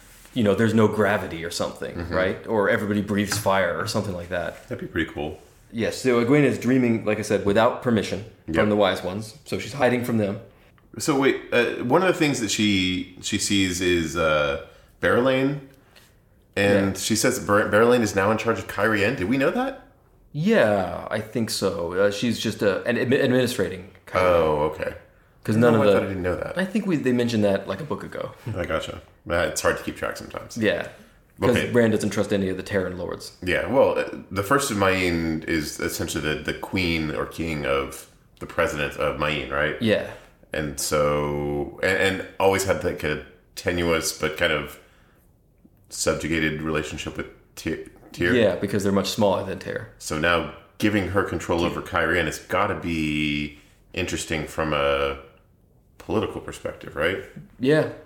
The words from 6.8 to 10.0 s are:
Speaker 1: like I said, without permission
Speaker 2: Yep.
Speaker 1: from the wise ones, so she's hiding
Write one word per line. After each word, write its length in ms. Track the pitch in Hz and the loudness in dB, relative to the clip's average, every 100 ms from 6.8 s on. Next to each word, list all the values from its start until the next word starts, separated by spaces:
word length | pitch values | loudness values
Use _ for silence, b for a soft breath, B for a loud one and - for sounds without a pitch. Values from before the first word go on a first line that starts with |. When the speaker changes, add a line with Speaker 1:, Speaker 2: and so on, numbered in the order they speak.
| 123 113 107 | 4 2 0
Speaker 1:
like 120 | 107 | -2
I 40 | |
said, 220 | 104 101 98 | 0 0 2
without 360 | 104 117 - | 4 4 2
permission 420 | 123 110 - 95 - - - | 0 0 0 -6 -10 -14 -4
Speaker 2:
Yep. 60 | 80 | 0
Speaker 1:
from 120 | 107 | 2
the 60 | 104 | 4
wise 260 | 95 92 | 2 2
ones, 340 | 90 101 110 - - | -4 -6 -10 -14 -8
so 120 | 95 | -8
she's 140 | 110 | -6
hiding 320 | - 123 123 | 0 2 2